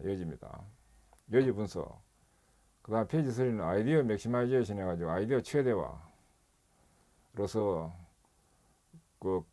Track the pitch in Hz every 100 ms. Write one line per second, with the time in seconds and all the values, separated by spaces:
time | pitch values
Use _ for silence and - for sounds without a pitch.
0 | 92 95 85 69 - - 98 - _ _
1 | _ _ - 117 131 104 104 - - -
2 | - _ _ _ _ _ _ _ - 113
3 | 107 156 139 117 127 110 85 95 117 160
4 | 123 104 113 123 123 131 117 101 92 87
5 | 82 90 107 131 117 147 131 104 64 -
6 | - - _ _ _ _ _ _ _ _
7 | _ _ _ 104 101 110 104 85 80 87
8 | 85 _ _ _ _ _ _ _ _ 165
9 | _ - 92 92 80